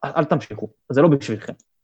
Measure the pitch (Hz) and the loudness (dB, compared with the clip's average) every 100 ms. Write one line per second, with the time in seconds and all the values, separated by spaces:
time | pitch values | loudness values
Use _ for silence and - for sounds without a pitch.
0 | 131 - 151 156 - 104 107 _ _ 127 | -4 -2 0 -2 -4 -10 -12 _ _ 4
1 | 160 139 - 110 - - _ _ | 4 4 0 -8 -8 -16 _ _